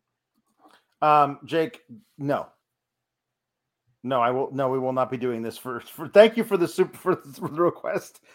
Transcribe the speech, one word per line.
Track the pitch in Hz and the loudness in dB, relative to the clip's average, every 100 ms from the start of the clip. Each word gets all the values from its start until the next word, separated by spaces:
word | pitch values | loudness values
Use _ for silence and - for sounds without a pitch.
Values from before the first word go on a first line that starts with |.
| _ _ _ _ _ _ _ _ _ - | _ _ _ _ _ _ _ _ _ -2
Um, | 151 147 139 143 120 | 4 4 4 -2 -4
Jake, | 165 160 - - 113 _ - | -2 -2 -6 -20 -20 _ -8
no. | 139 135 - _ _ _ _ _ _ _ _ _ _ _ _ _ _ _ | -4 -4 -6 _ _ _ _ _ _ _ _ _ _ _ _ _ _ _
No, | 127 131 | -4 0
I | 117 | 2
will, | 127 135 | 0 -2
no, | 135 131 | -2 -2
we | 135 | 0
will | 127 | -2
not | 131 127 | -2 -2
be | 127 | -4
doing | 127 117 | -4 -4
this | 113 - | -6 -10
for, | 127 120 | -10 -12
for, | - - 156 | -12 -14 4
thank | 202 220 226 | 8 8 6
you | |
for | - 196 | -2 0
the | 170 | 0
soup, | - 185 - | 0 -4 -4
for, | 180 170 | -4 -4
for | 143 131 139 | -6 -12 -8
the | 151 | 0
request. | 175 - - 180 - - _ | 0 -2 -6 -6 -8 -20 _